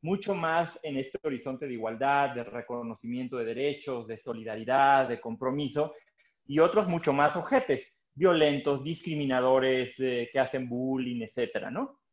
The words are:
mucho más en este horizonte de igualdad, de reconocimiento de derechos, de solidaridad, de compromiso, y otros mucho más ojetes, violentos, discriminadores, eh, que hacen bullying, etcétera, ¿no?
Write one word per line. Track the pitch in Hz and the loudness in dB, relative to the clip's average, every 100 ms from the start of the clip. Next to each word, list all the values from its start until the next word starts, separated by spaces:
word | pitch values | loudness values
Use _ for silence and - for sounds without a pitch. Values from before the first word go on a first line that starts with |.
mucho | 156 196 202 185 | -2 -4 -2 -2
más | 165 165 165 - | 0 0 0 -6
en | 156 139 | -6 -6
este | 131 - | -6 -6
horizonte | 156 127 135 131 143 | -6 -6 -8 -8 -8
de | |
igualdad, | 117 110 113 135 143 139 120 | -6 -6 -2 0 2 0 -2
de | |
reconocimiento | 117 120 - 120 117 110 117 123 127 127 | -8 -10 -8 -8 -8 -10 -8 -6 -6 -6
de | 113 | -6
derechos, | 113 143 143 143 123 110 | -2 -4 -4 -6 -8 -8
de | 110 | -12
solidaridad, | - 113 110 107 113 131 139 135 131 | -10 -10 -8 -8 0 4 6 6 4
de | 117 | -2
compromiso, | 117 113 131 139 143 147 151 - _ _ _ _ _ | -6 -4 -2 -2 -2 -2 -2 -4 _ _ _ _ _
y | 143 | 4
otros | 170 196 185 | 6 6 2
mucho | 170 151 | 0 2
más | 139 147 175 | 4 4 2
ojetes, | - 262 262 131 - _ _ | 0 0 2 -2 -2 _ _
violentos, | - 180 165 151 143 143 139 | 2 4 6 4 4 0 -2
discriminadores, | 139 165 - 151 139 127 127 131 131 127 123 - | -2 -6 -4 -2 0 2 4 4 4 2 0 -2
eh, | 131 123 120 | -2 -2 -2
que | 135 | 0
hacen | 131 135 127 | 0 -2 -4
bullying, | 120 131 131 127 120 | -4 -2 -2 -2 -4
etcétera, | 110 - 117 107 110 | -6 -4 -4 -4 -6
¿no? | 139 277 - _ | -6 -8 -10 _